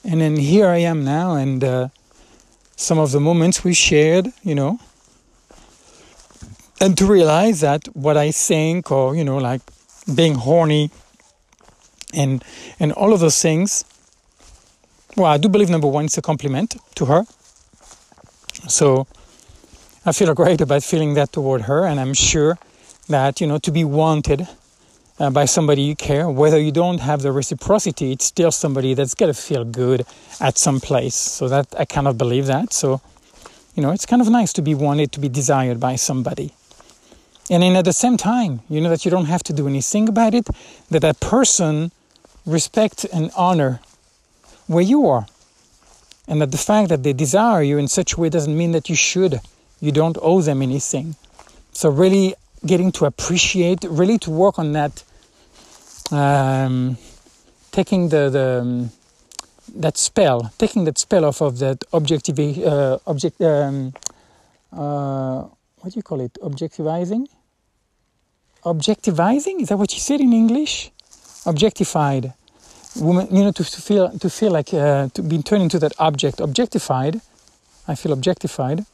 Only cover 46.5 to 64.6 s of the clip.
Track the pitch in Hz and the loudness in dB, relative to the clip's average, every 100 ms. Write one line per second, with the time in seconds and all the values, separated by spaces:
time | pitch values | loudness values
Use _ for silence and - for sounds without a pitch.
46.5 | 147 - 214 196 156 139 135 147 185 233 | -4 0 2 2 0 0 -2 0 2 2
47.5 | 196 143 147 143 - - - 165 165 147 | 2 2 0 0 -2 -4 -2 -2 0 -2
48.5 | 156 170 165 - 160 - 180 185 127 - | -2 0 -2 -2 -2 0 0 0 -2 -8
49.5 | _ _ _ 147 147 165 160 160 190 156 | _ _ _ -2 0 0 0 2 2 2
50.5 | 135 131 139 - - 160 151 _ - - | 0 -2 -4 -4 -6 -8 -14 _ -20 -20
51.5 | - _ - 160 143 190 196 190 - _ | -20 _ -2 0 4 4 4 2 -4 _
52.5 | - 156 175 185 - 147 - - 175 - | -12 0 2 0 0 -2 -2 -4 -2 0
53.5 | 185 175 185 180 160 185 226 165 156 196 | 0 0 0 -2 0 2 2 -2 2 2
54.5 | - 156 151 147 - _ _ _ _ _ | 2 -4 -2 -4 -6 _ _ _ _ _
55.5 | _ - - - - - 147 143 143 135 | _ -20 -20 -20 -18 -6 0 2 2 0
56.5 | 135 131 127 127 123 - - _ _ _ | 0 0 -2 -2 -6 -12 -20 _ _ _
57.5 | _ _ - 180 190 170 151 143 139 131 | _ _ -4 0 0 2 2 2 0 0
58.5 | 123 123 123 120 - _ _ _ - _ | -2 -2 -4 -6 -10 _ _ _ -20 _
59.5 | _ - - 156 - - - 170 123 113 | _ -20 -4 -4 -2 -2 2 2 2 -4
60.5 | - 220 220 160 - - 196 151 135 147 | -4 -2 0 -2 -2 0 2 2 0 -2
61.5 | 123 135 131 - 170 147 156 - 147 147 | -2 -4 -4 -4 -2 0 -2 -2 -4 -4
62.5 | 143 165 143 135 135 - 147 170 _ 165 | -2 -2 0 0 -2 -4 -4 -4 _ 0
63.5 | 147 139 139 131 131 - _ _ _ _ | 2 0 -4 -8 -12 -16 _ _ _ _
64.5 | _ | _